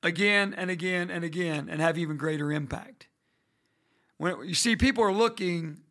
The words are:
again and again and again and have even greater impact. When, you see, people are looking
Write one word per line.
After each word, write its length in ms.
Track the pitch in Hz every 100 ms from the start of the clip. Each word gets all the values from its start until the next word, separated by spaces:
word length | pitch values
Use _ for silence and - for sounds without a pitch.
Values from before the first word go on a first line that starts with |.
again 520 | 170 170 202 202 196 196
and 120 | 180
again 400 | 180 185 180 180
and 140 | 180
again 440 | 170 156 175 151 143
and 120 | 156
have 160 | 165 165
even 200 | 165 151
greater 340 | 151 156 147
impact. 560 | 151 139 143 - - - _ _ _ _ _ _ _ _ _ _ _
When, 300 | 165 180 165
you 60 |
see, 220 | 165 240 226
people 280 | 254 269
are 80 | 220
looking 720 | 196 226 220 185 175 160 147 _